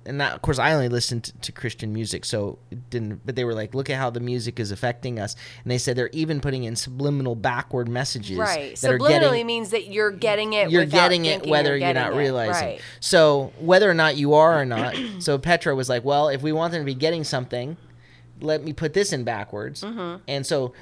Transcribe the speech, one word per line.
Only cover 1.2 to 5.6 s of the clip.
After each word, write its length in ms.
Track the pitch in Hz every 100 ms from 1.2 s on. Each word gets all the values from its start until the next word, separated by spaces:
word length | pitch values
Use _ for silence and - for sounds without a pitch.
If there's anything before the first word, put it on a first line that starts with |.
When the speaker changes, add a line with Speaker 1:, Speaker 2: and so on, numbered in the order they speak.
Speaker 1:
to, 80 | - -
to 140 | -
Christian 400 | - 120 - 110
music, 320 | 107 110 92
so 340 | - 110 101 - -
it 180 | 123 -
didn't, 300 | 120 110 104
but 120 | 131 123
they 80 |
were 100 | 120
like, 200 | 113 107
"Look 140 | 131 139
at 60 | 135
how 140 | 131
the 80 | 120
music 400 | 120 123 113 120
is 140 | 107
affecting 480 | 98 123 120 131 117
us." 160 | 104 - - -